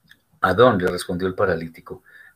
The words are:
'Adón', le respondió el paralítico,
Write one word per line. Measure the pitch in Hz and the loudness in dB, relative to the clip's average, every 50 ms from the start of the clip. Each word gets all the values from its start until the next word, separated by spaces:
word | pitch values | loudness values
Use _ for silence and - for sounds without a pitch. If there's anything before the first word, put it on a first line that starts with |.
| _ _ - _ _ _ _ _ | _ _ -20 _ _ _ _ _
'Adón', | - 92 90 101 123 127 110 92 | -2 0 4 6 6 6 6 4
le | 90 87 | 0 -2
respondió | 90 90 - - 92 87 92 92 | -4 -4 -6 -6 -6 -4 -2 -4
el | 92 | -2
paralítico, | - 104 95 85 82 82 82 - - - - 76 - - - - - - - _ | -2 -2 0 0 -2 -6 -10 -14 -18 -18 -16 -16 -18 -18 -20 -20 -20 -20 -20 _